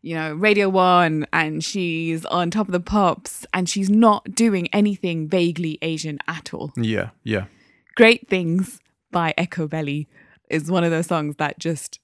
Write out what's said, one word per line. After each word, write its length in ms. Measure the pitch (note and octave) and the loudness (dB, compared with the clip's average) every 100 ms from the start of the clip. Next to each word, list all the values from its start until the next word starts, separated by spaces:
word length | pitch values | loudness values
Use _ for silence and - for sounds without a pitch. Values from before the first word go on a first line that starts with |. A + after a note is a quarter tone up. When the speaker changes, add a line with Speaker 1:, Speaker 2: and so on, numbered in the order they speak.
Speaker 1:
you 120 | - | -8
know, 180 | E3 D#3+ | -6 -6
Radio 340 | D3+ G#3 G#3 G3 | 0 4 4 4
One 580 | F#3+ F3+ F3+ E3+ D#3 D3+ | 4 6 6 4 2 0
and 320 | E3+ D#3 D#3 | -2 -2 -2
she's 600 | D#3+ G3+ F3 E3 E3 D#3+ E3 | -4 -4 -2 -2 -4 -4 -4
on 260 | F3 F3 | -2 0
Top 160 | G3 G3+ | -2 -2
of 40 | |
the 60 | F3+ | -2
Pops 640 | F3 G#3 F#3 - - - - | 0 2 2 0 -6 -10 -6
and 160 | F#3 F3+ | -4 -2
she's 220 | G3+ G3 | -2 2
not 420 | G#3 A3+ G#3 - | 6 6 4 -2
doing 360 | F#3+ A3+ G3 E3+ | 0 2 2 0
anything 540 | G#3 G#3 G3 F#3 E3 D#3 | 2 2 0 -4 -4 0
vaguely 500 | F#3 F3 E3 E3 D#3 | 2 2 0 -4 -4
Asian 380 | D#3+ D#3+ D#3 D3 - | -6 -6 -6 -6 -8
at 260 | E3 - | -8 -10
all." 180 | - D3+ - | -10 -8 -4
Speaker 2:
Yeah, 340 | A2+ G#2+ F#2 _ | -2 0 -4 _
yeah. 220 | - G#2 G2 _ _ _ _ - | -4 -4 -4 _ _ _ _ 4
Speaker 1:
Great 320 | A3+ A#3+ - | 4 4 0
Things 500 | F#3 E3+ F3 F#3+ - _ _ _ | -4 0 -2 -2 -8 _ _ _
by 240 | F3 E3 - | -2 -2 -2
Echobelly 680 | F3 - D#3 D#3+ D3 D3 D3+ _ _ _ _ | -4 -4 -6 -4 -4 -6 -8 _ _ _ _
is 200 | D#3+ D3+ | -4 0
one 140 | F3+ | 0
of 80 | E3+ | 0
those 140 | E3 E3+ | 0 -2
songs 260 | E3+ D3+ D3 | -2 -4 -4
that 200 | D3 - | -6 -4
just 400 | E3 D#3 - - | -6 -6 -8 -18